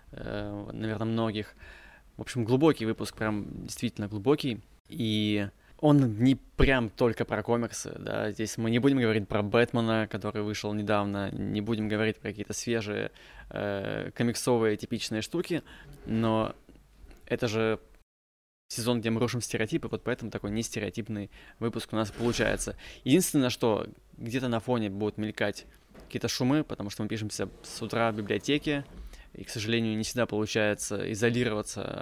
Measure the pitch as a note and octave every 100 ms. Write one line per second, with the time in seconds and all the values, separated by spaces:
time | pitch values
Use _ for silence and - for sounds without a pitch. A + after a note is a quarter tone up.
0 | - - - G#2 G#2 G2+ G2+ A2 A2 G#2
1 | A2+ A2+ A2+ G#2+ G#2 - - - - -
2 | - - - B2 A2 C3 D#3+ - A2+ A2
3 | G#2+ - G#2+ G#2 - F#2+ - - A#2+ -
4 | G2+ G#2 A#2 D3+ C#3+ G#2 - - _ -
5 | A2+ G#2+ G#2+ G#2 G2+ - - - D3+ D3
6 | B2+ G#2 B2+ C3 - - C3 C3 A2+ -
7 | A#2+ A2 A#2 A2 G#2+ A#2+ A#2 - - -
8 | G#2 G#2+ G#2+ G2+ G#2+ - A2+ A#2 C#3 C3+
9 | A2+ A2 G2 G#2+ G#2 A#2 A#2+ A#2+ A2+ A2
10 | G#2+ G2+ G#2 G#2+ G#2 G#2 G#2+ G#2 G#2 G#2
11 | G2+ G2+ G2 G#2 G2+ G#2 G#2 A2 G#2+ G#2+
12 | A2 - G#2 G#2 G2+ G2+ - A#2 G#2 G#2
13 | G#2 - - - - - G2+ G2 G#2 G#2
14 | - - A#2+ A2+ - A#2+ A2 G#2+ - A#2
15 | - A2 - E3+ - D#3+ - - - -
16 | - A2+ A2+ A2 A2 - - - - -
17 | - - - A#2+ A#2+ A2 A2 G#2+ - -
18 | _ _ _ _ _ _ _ - A#2 A#2+
19 | A2+ A2+ A#2+ A#2+ - A2+ A2 E3 A#2 A2
20 | - B2 A2 G#2 G#2 G#2+ A2+ A2+ G2+ A#2
21 | G#2 G#2+ G2 - - - A2+ A2+ - A2
22 | G#2+ G2+ A#2+ A#2 G#2+ G2+ - - - -
23 | B2+ D#3+ F3+ D3+ B2 - A#2+ G2+ G#2 -
24 | - - A2+ B2+ B2+ A2+ B2+ B2 G#2 G2
25 | G#2 A2 G#2+ - G#2 - - - _ -
26 | - B2 A#2+ - B2+ D3+ - G#2+ G2+ -
27 | G#2 A2 G#2+ - G2 - - - A2+ A#2
28 | A#2 G#2+ G2+ G#2 - D3 D#3 C#3+ C3+ -
29 | - - - - F#2+ A2+ G#2+ A#2 A2+ G#2+
30 | A2 B2 A2+ G#2+ G#2+ A2+ G#2 G#2 - G2+
31 | F#2 G#2 A#2 A#2 A#2 G#2+ G#2 G#2 - -